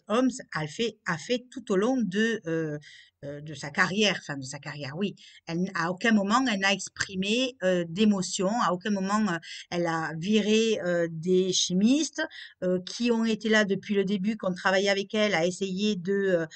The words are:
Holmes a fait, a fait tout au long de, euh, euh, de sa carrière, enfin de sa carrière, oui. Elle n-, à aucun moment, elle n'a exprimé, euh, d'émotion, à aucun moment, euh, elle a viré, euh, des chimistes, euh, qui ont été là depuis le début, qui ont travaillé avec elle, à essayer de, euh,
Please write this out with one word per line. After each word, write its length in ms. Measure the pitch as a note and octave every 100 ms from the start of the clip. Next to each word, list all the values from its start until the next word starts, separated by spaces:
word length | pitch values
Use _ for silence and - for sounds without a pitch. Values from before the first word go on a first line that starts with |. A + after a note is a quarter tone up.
| -
Holmes 220 | A3 B3+ - -
a 140 | D#3 D3+
fait, 320 | - A#3 - -
a 120 | D#3+
fait 280 | - A#3+ B3
tout 220 | C4 A3
au 40 | F#3+
long 200 | A3+ C4
de, 440 | G3 G3 A3+ A3 E3
euh, 320 | E3 D#3 D3 D3 - - - C#3+
euh, 140 | D3
de 140 | D3+
sa 160 | C#3 D3
carrière, 460 | C#3+ F3+ G3 G#3 E3
enfin 160 | - C#3
de 60 |
sa 140 | C3 D3
carrière, 360 | D3+ D3 C3+ D3+
oui. 200 | G3+ - - - -
Elle 120 | E3
n-, 140 | F#3+
à 160 | F3 E3
aucun 220 | F3 A#3+
moment, 320 | G#3+ G3 A#3+ C4
elle 140 | G3
n'a 120 | G3
exprimé, 840 | G3 - - - F#3+ F#3+ A#3 B3+ C4
euh, 220 | F#3 F3+ E3+
d'émotion, 600 | E3+ A3 G3+ F3+ - F#3 A#3+
à 100 | F#3
aucun 180 | F3+ A3
moment, 300 | G3+ F#3+ G#3+ G#3
euh, 60 | E3+ - - -
elle 160 | F3 E3+
a 260 | D#3+ D#3 D#3+
viré, 640 | F3+ G#3+ G3+ A3 A3+ G#3
euh, 240 | F3 E3+ E3+
des 420 | E3 E3+ F#3 F#3+
chimistes, 680 | F3+ - F3+ G#3+ C#4+ C#4+ - D#4 - - -
euh, 180 | F#3 F#3 F3+
qui 240 | - A#3+
ont 140 | A3+
été 240 | A3+ G#3+ A3
là 160 | A3
depuis 300 | G#3 G3 -
le 100 | G3+
début, 320 | G3 G#3 G3+ A3
qui 80 | F#3+
ont 80 |
travaillé 340 | F3+ F#3+ F#3+ G3
avec 240 | G3 G3+
elle, 200 | G#3+ G#3+
à 100 | E3+
essayer 520 | F3+ F3+ G3 F#3 G#3 F#3+
de, 160 | E3+
euh, 340 | G3 G3 E3+ D#3+